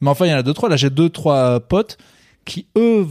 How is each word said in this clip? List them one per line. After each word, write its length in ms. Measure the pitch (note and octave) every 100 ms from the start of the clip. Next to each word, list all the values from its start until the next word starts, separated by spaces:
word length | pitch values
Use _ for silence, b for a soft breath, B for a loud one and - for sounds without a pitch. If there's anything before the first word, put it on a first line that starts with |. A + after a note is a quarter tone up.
Mais 80 | C#3
enfin, 160 | C#3 F3+
il 40 |
y 40 |
en 20 | C#3+
a 40 |
deux, 100 | B2+
trois. 160 | D3+ A#3
Là, 80 | D3
j'ai 140 | C#3
deux, 180 | C3+ E3
trois 500 | E3 D#3 C#3 B2+ B2
potes 360 | A#2+ F#3 A3 - b b b b
qui, 220 | - - - G#3+
eux, 300 | A#3 A3+ E3+